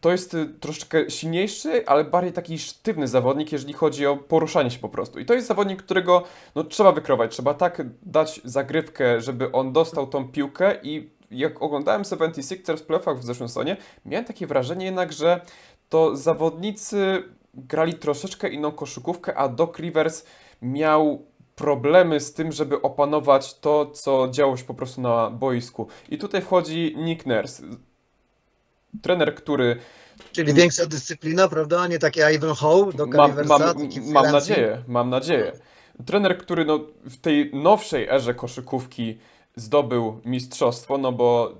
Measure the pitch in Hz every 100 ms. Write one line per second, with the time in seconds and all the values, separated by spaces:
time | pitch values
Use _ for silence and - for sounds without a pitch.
0 | 165 180 180 165 156 - 139 156 - 160
1 | - - 160 165 202 - 294 302 - 143
2 | 156 180 175 175 170 160 - - - 160
3 | 135 123 123 135 151 147 139 147 160 131
4 | 143 143 139 160 156 170 135 120 110 -
5 | - - - 240 247 202 202 190 - 190
6 | 180 180 175 - - - 160 - 202 156
7 | - 131 113 - 127 147 180 175 131 -
8 | - 156 156 - 127 127 127 147 - -
9 | 131 117 117 123 131 127 131 139 165 165
10 | 135 143 127 139 139 - 190 - - 156
11 | - _ _ 120 147 151 151 147 147 208
12 | 202 170 165 165 131 185 - 151 - 156
13 | - 135 120 123 120 - 143 196 - _
14 | - 165 247 214 180 135 123 175 185 190
15 | 180 139 160 175 180 - - _ _ 160
16 | 160 139 139 156 160 160 196 208 - 202
17 | 190 190 185 - _ - 131 147 165 165
18 | - 143 190 - 202 143 151 151 143 -
19 | 131 - - - 123 120 165 - 160 156
20 | 156 156 - - - _ 120 135 156 156
21 | 156 143 - _ _ - 147 139 131 170
22 | 170 151 - - 160 143 147 139 - -
23 | 143 151 139 135 135 - 151 151 147 -
24 | - 135 131 123 139 127 - 117 127 131
25 | 123 117 110 120 135 123 120 - 110 -
26 | - 151 202 196 - 185 160 160 165 151
27 | 165 165 139 113 123 - 78 120 _ _
28 | _ _ _ _ _ _ _ _ _ -
29 | - 180 151 - - 143 123 120 - -
30 | - _ - - 151 147 175 - 165 151
31 | - 165 156 165 190 156 151 175 180 170
32 | 156 165 151 156 156 151 151 170 202 143
33 | 147 131 143 143 147 147 160 165 147 -
34 | 123 147 147 147 147 202 113 113 123 120
35 | 120 127 135 135 101 - _ _ _ _
36 | 123 202 196 180 - 175 156 151 151 -
37 | - - 165 147 147 135 156 208 - 147
38 | 110 135 120 120 123 - 127 131 127 -
39 | 113 110 _ _ _ - 110 143 135 123
40 | 113 110 117 127 127 - 135 120 - 139
41 | 135 120 120 120 117 -